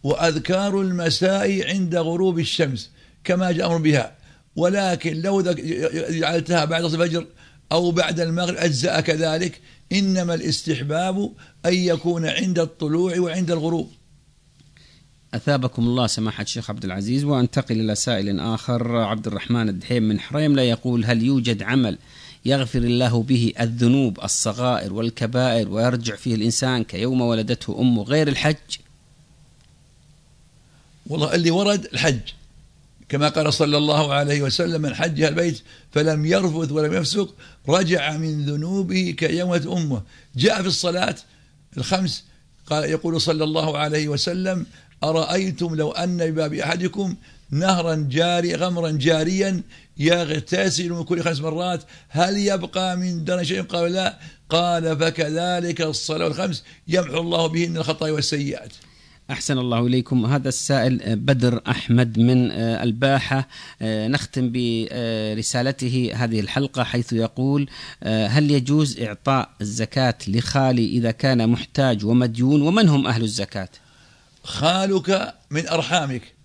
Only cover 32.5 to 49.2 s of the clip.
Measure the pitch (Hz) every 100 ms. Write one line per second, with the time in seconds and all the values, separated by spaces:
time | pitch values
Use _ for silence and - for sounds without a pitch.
32.5 | - - _ _ _ - 139 147 147 151
33.5 | - 151 147 147 151 147 139 143 147 139
34.5 | - 175 165 151 - 170 147 156 156 170
35.5 | 135 - - - 147 156 151 151 190 185
36.5 | 156 156 151 151 180 151 202 196 - -
37.5 | - - 175 175 175 143 156 160 151 143
38.5 | 147 160 196 185 185 180 147 160 165 180
39.5 | 175 151 180 156 123 - - - 127 180
40.5 | 214 190 - 175 175 - 143 - _ _
41.5 | _ _ - - 185 185 - - - _
42.5 | - - 151 147 156 165 165 165 156 156
43.5 | 156 156 143 151 151 151 143 180 175 185
44.5 | 185 - - - - 147 160 151 180 190
45.5 | 151 175 156 151 - 175 175 165 160 156
46.5 | 151 143 170 180 208 190 185 - - -
47.5 | 139 190 180 165 156 147 139 170 175 175
48.5 | 170 180 175 165 156 139 160